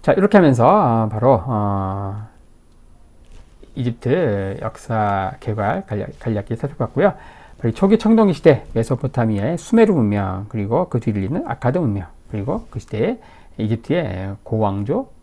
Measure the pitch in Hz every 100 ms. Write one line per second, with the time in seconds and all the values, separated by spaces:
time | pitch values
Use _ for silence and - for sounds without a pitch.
0 | - 143 202 202 160 120 123 208 151 113
1 | 110 107 123 117 120 110 104 98 95 98
2 | 98 104 107 - - - _ _ - -
3 | - - - - - - - - 120 117
4 | - 180 151 101 98 98 110 - - 113
5 | 104 98 95 - - 107 104 170 190 107
6 | 98 - - 104 - 113 139 - 117 135
7 | 190 - - - - - 117 - 196 220
8 | 214 226 208 151 165 117 - 113 110 127
9 | 123 - 113 104 110 170 - 226 220 175
10 | 104 104 98 92 104 110 101 131 180 120
11 | 117 104 95 170 330 117 123 170 143 101
12 | 85 - - 107 101 107 - - - 107
13 | 156 254 - - - - 110 113 - 165
14 | 131 92 95 98 - 110 107 98 104 190
15 | 269 -